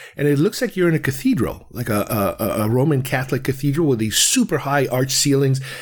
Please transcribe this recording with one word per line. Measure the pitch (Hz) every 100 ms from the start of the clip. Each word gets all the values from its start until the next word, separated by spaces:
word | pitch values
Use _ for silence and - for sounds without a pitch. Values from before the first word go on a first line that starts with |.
| - -
and | 147
it | 143
looks | 190 -
like | 240 185
you're | 170
in | 160
a |
cathedral, | - 135 262 196 85 - -
like | 107 120
a, | 104 - 107 98 -
a, | 110 -
a | 107
Roman | 123 143 139
Catholic | 131 131 131 127
cathedral | - 131 143 143 156
with | 117
these | 110 -
super | - 262 233 151
high | 135 143 131
arch | 127 131
ceilings | - 147 139 139 135 - -